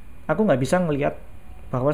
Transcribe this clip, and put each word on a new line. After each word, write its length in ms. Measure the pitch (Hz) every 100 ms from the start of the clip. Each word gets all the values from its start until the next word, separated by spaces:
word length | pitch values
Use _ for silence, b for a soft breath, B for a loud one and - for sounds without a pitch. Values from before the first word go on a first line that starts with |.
| - - -
aku 120 | 160 214
nggak 160 | 131
bisa 160 | 131 180
ngelihat 400 | 175 143 147 - - - - - -
bahwa 160 | 127 131